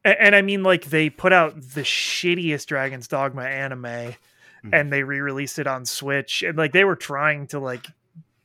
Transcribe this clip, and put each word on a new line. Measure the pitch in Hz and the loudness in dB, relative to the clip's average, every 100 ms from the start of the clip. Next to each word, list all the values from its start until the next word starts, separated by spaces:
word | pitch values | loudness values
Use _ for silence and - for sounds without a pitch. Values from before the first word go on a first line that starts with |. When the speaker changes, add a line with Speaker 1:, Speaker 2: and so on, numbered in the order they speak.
| 220 | 2
Speaker 1:
A-, | 226 | 6
and | 208 202 | 8 6
I | |
mean, | 196 202 | 4 2
like, | 190 175 139 | 2 2 2
they | 156 156 | 0 0
put | - 185 | 0 4
out | 185 160 156 | 6 4 -2
the | 127 143 | -14 -8
shittiest | 131 - - - 175 175 165 147 - | -4 -4 -4 -2 -2 -2 -2 -4 -4
Dragon's | 139 135 131 113 | -4 -4 -6 -6
Dogma | 143 139 131 | -2 -2 -4
anime, | 127 135 139 127 120 120 120 117 _ _ _ _ 110 | -8 -6 -6 -8 -10 -10 -10 -14 _ _ _ _ 0
Speaker 2:
Mm-hmm. | 156 | 0
Speaker 1:
and | 147 | 2
they | 139 | -2
re-released | 135 139 143 135 135 - | -2 -4 -4 -4 -6 -4
it | 139 | -4
on | 131 | -4
Switch, | 120 - 139 139 131 - | -6 -8 -4 -4 -2 -4
and, | 175 156 | -4 0
like, | 151 | 2
they | 175 196 | 4 4
were | 170 | 2
trying | - 139 151 147 139 | -4 -2 0 -2 -6
to, | 147 | -8
like, | 131 123 - _ _ 165 - _ | -8 -8 -12 _ _ -20 -20 _